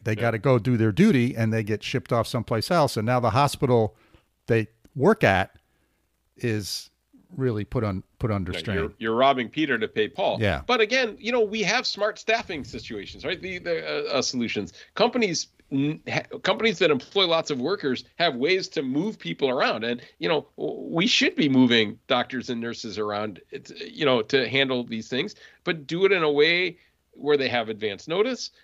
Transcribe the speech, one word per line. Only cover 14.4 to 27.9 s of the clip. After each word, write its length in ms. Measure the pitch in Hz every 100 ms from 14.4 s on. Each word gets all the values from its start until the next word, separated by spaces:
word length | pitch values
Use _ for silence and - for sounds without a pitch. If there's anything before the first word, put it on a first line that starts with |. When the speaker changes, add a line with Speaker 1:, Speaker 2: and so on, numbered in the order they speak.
| 113 - 95 - -
Speaker 2:
Companies, 520 | - 226 247 214 156 - _ _
n-, 300 | 139 143 151 -
ha-, 180 | 113 - 147
companies 360 | - 214 220 180
that 100 | 175
employ 360 | 139 - 202 180
lots 240 | 165 160
of 80 | 139
workers 460 | 131 202 147 127 - -
have 160 | 170 123
ways 320 | 147 190 175
to 120 | -
move 360 | 135 139 202 214
people 300 | - 123 135
around. 340 | 127 233 127
And, 200 | 117 120 - _
you 100 | 170
know, 180 | 156 - -
w-, 220 | - - -
we 120 | 165 202
should 280 | - 262
be 140 | - 147
moving 500 | 131 127 117 107 - -
doctors 440 | 123 120 131 117
and 100 | 117
nurses 380 | 117 113 117 98
around, 420 | 104 104 107 85 -
it's, 220 | - - -
you 240 | - 120
know, 160 | 147 123
to 240 | 110 135 113
handle 340 | 135 135 127
these 240 | 120 113 107
things, 260 | 127 202 - - _
but 220 | - 170 135
do 180 | 165
it 80 | 190
in 100 | 190
a 80 | 156
way 460 | 143 156 175 180 170 _ _ _
where 240 | - 135 147
they 100 | 131
have 220 | 120 110
advance 360 | 107 107